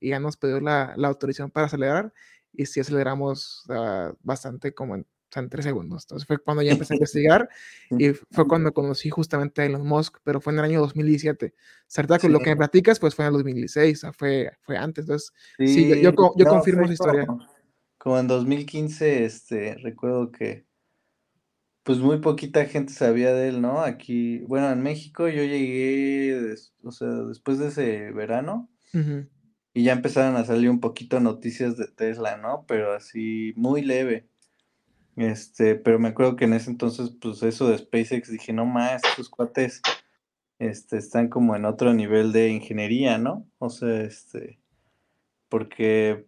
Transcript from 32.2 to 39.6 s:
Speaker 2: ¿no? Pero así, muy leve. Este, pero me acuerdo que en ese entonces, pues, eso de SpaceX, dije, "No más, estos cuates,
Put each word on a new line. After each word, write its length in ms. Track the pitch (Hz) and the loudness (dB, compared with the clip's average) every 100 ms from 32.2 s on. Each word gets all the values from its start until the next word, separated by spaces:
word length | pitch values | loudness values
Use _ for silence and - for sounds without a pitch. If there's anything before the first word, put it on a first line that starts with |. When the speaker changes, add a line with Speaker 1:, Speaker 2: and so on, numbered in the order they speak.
| 110 107 | -6 -6
Speaker 2:
¿no? 280 | 110 147 - | -8 -8 -4
Pero 240 | 110 104 | -2 -2
así, 580 | 104 - 113 110 110 110 117 | -4 -8 -8 -6 -6 -6 -2
muy 260 | 127 147 | -2 0
leve. 460 | 139 127 127 113 - _ _ _ _ _ _ _ _ - | 0 -2 -2 -4 -8 _ _ _ _ _ _ _ _ -4
Este, 600 | 113 110 - - 110 107 | -4 -4 -8 2 2 4
pero 220 | 117 113 | 4 4
me 80 | 113 | 2
acuerdo 280 | 110 127 123 | 2 2 2
que 100 | 117 | 2
en 80 | |
ese 160 | 113 120 | 2 -2
entonces, 420 | 120 120 117 120 - | -6 -6 -4 -8 -8
pues, 220 | 113 98 | -10 -4
eso 260 | 113 113 127 | -4 0 0
de 100 | 104 | 0
SpaceX, 520 | - 117 113 123 113 | -2 -2 -2 -4 -6
dije, 220 | 110 - | -12 -6
"No 120 | 113 120 | -4 -2
más, 360 | 123 123 127 | 0 -2 -2
estos 260 | - - 123 | -2 -4 -8
cuates, 520 | - 120 135 | -6 -4 -2